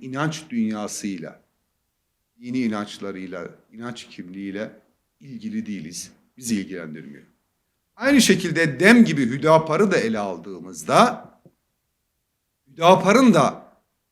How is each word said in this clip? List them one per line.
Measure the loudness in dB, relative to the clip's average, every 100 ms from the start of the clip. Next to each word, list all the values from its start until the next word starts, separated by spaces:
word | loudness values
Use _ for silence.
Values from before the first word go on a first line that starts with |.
inanç | -12 -6 -6 -6 -8
dünyasıyla, | -4 -4 -4 -8 -8 -8 -8 -12 -18 _ _ _ _ _ _ _ _ _ _
dini | -8 -4
inançlarıyla, | -2 -4 -6 -10 -12 -12 -12 -12 -14 -16 _
inanç | -16 -14 -14 -18
kimliğiyle | -18 -16 -12 -10 -10 -10 -14 _ _ _ _
ilgili | -20 -14 -10 -8 -8
değiliz. | -10 -12 -14 -16 _ _ -14
Bizi | -6 -4
ilgilendirmiyor. | -4 -10 -12 -16 -18 -20 _ _ _ _ _ _ _ -6
Aynı | 2 4
şekilde | 4 2 0 0 -2 4
dem | 6 8 6
gibi | 2 -2
Hüdapar'ı | 0 4 4 4 0 2
da | 0
ele | 0 -4
aldığımızda | -6 -8 -14 -16 -16 -12 0 4 4 0 -14 _ _ _ _ _ _ _ _ _ _ _ _ _ _
Hüdapar'ın | 2 6 6 6 6 6
da | 6 4 0 -12 _ _ _ _